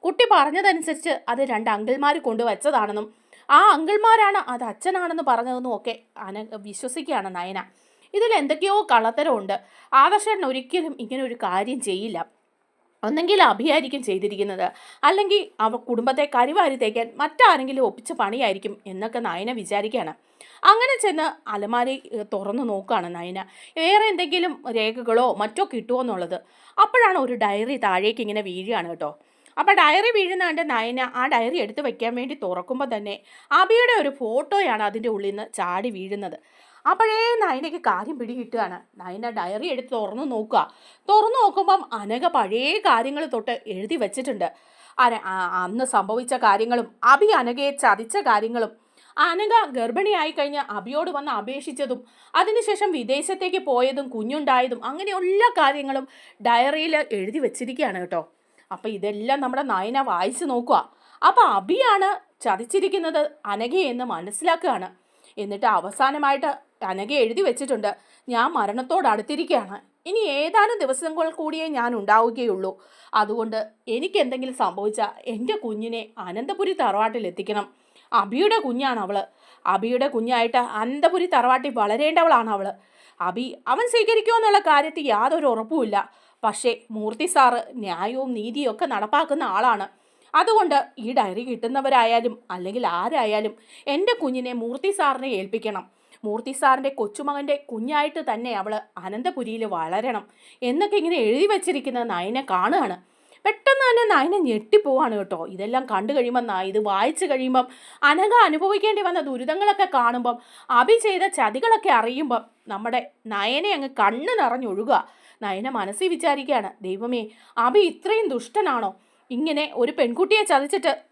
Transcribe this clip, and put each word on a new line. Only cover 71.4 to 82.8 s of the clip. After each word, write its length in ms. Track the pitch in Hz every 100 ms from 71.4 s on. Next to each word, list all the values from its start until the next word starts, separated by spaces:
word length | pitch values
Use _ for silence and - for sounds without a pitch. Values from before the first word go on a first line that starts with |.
| 311 320 320
ഞാൻ 260 | 285 240
ഉണ്ടാവുകയുള്ളൂ. 800 | 240 202 214 233 233 240 190 190 190 _ _ -
അതുകൊണ്ട് 520 | 220 208 233 220 220 214 _ -
എനിക്ക് 300 | 233 349 403
എന്തെങ്കിലും 360 | 285 262 254
സംഭവിച്ചാൽ 560 | 254 208 180 208 214 208 - -
എൻ്റെ 300 | 220 254 427
കുഞ്ഞിനെ 500 | 247 214 226 226 220 -
അനന്തപുരി 540 | 180 190 269 392 381
തറവാട്ടിൽ 540 | 349 254 196 220 226 208
എത്തിക്കണം. 400 | 175 196 208 202 _ _ _ _
അബിയുടെ 460 | - 202 240 403 440
കുഞ്ഞാണ് 420 | 269 240 269 240
അവള്. 220 | 185 202 190 _ _ _ -
അബിയുടെ 420 | 190 220 247 269
കുഞ്ഞായിട്ട് 500 | 247 226 247 233 233
അനന്തപുരി 680 | 240 214 226 285 330 359 359
തറവാട്ടിൽ 440 | 311 240 254 277
വളരേണ്ടവളാണ് 800 | 240 208 220 302 330 330 262 220
അവള്. 220 | 202 196 196